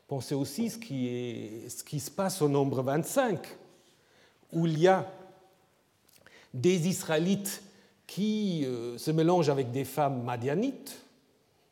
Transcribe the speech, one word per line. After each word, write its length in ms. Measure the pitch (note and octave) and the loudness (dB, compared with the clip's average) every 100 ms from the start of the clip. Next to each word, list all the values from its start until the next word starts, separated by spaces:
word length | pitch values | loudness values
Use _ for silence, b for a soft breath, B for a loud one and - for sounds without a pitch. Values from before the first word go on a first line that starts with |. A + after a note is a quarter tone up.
| - | -8
Pensez 260 | C#3 - | -6 -2
aussi 360 | C#3 C3+ - A#3 | -2 -2 -2 -4
ce 80 | - | -4
qui 280 | - C3+ B2 | -8 -4 -2
est, 640 | B2 B2 A2+ A2 A2 A#2 | -4 -6 -8 -10 -12 -12
ce 160 | - | -14
qui 160 | - D3+ | -8 -8
se 100 | - | -6
passe 320 | - F#3+ - | -4 -2 2
au 60 | D3 | 2
Nombre 340 | C#3+ C#3 B2 | 4 2 0
vingt-cinq, 640 | C3 C#3+ - C#4 B3+ F3 - - b b b b b b b b _ | 0 0 0 2 2 0 -6 -18 b b b b b b b b _
où 140 | E3 E3 | 0 2
il 100 | D#3 | 4
y 120 | F3 | 6
a 200 | F#3+ C3 - - - _ _ _ _ _ _ _ - B B B | 6 0 -12 -20 -20 _ _ _ _ _ _ _ -20 B B B
des 360 | C3 F3 F#3 E3 | 0 2 4 2
Israélites 760 | - - D#3+ F3 G3+ - - B B B _ - | 0 0 2 2 0 -2 -10 B B B _ -12
qui, 540 | - G#3+ G#3+ G#3 E3 | -2 0 0 0 0
euh, 340 | C3 A#2+ A#2+ A#2+ | -2 -4 -6 -4
se 140 | - | 0
mélange 360 | D#3+ D#3+ F3+ D3 | 4 6 6 4
avec 200 | C#3 A#2+ | 2 0
des 140 | B2+ | -2
femmes 400 | C3 - C#3 C3 | -2 0 0 0
madianites, 760 | A#2+ A#2+ B2 D#3+ C4 - - - - _ _ _ _ _ _ | -4 -2 0 0 0 -4 -12 -18 -20 _ _ _ _ _ _